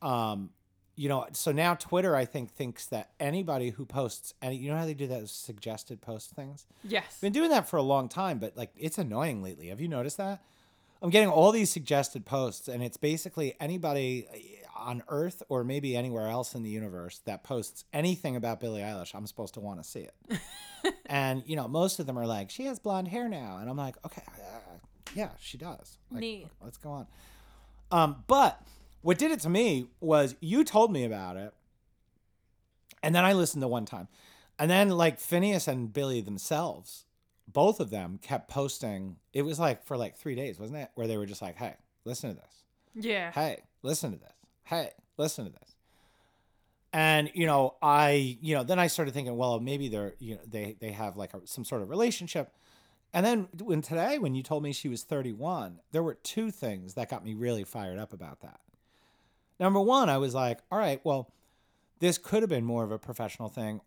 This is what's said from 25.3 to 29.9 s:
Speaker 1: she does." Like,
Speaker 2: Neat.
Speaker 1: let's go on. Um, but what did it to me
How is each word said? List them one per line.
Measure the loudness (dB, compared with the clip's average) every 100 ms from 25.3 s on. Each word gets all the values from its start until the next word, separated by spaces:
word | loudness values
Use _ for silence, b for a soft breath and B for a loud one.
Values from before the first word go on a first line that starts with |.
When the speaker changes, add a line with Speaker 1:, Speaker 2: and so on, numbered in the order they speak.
| -8
Speaker 1:
she | -14 -12
does." | -12 -12 -16 -20 _
Like, | -8
Speaker 2:
Neat. | -8 -8 -14 -18
Speaker 1:
let's | -18 -14
go | -12
on. | -10 -12 b b b b b b b 2
Um, | 6 6 4 4
but | 8 8 6 b b b b
what | 2 4
did | 4
it | 2
to | 2
me | 4 4 2 -2